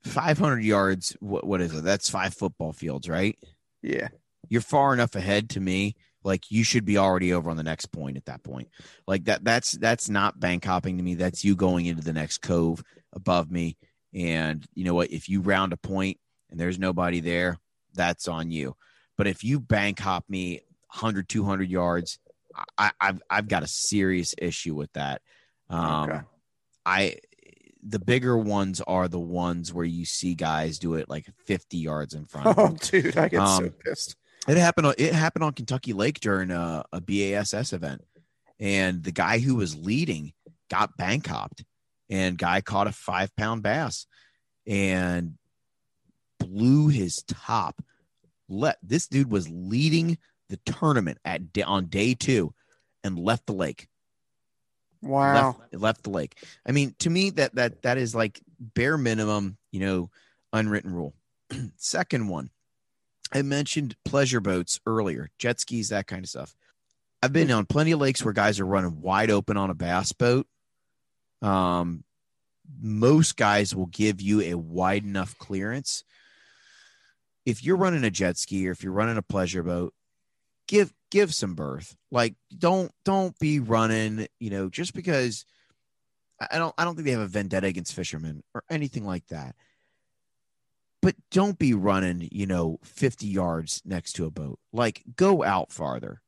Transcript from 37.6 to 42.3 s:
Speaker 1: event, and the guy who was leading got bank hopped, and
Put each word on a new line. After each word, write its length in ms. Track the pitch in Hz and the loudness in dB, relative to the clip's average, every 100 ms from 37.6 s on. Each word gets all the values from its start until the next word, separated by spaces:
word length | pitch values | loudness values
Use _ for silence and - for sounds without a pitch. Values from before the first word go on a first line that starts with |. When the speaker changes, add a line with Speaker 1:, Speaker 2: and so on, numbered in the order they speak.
| 127 | -4
Speaker 1:
event, 320 | 92 80 65 - _ _ _ _ _ | -4 -6 -8 -14 _ _ _ _ _
and 420 | 101 98 95 90 | 0 2 2 0
the 80 | 80 | -6
guy 280 | 82 87 117 | 0 2 2
who 160 | 131 123 | 2 0
was 180 | 92 76 | 0 -4
leading 560 | 87 120 160 85 76 - - _ _ | -2 -2 -2 -4 -8 -16 -20 _ _
got 260 | 90 104 - | 0 0 -2
bank 300 | 90 127 - | -2 -2 -2
hopped, 380 | 60 50 - - _ _ _ _ | -8 -8 -12 -20 _ _ _ _
and 280 | 98 92 | -2 0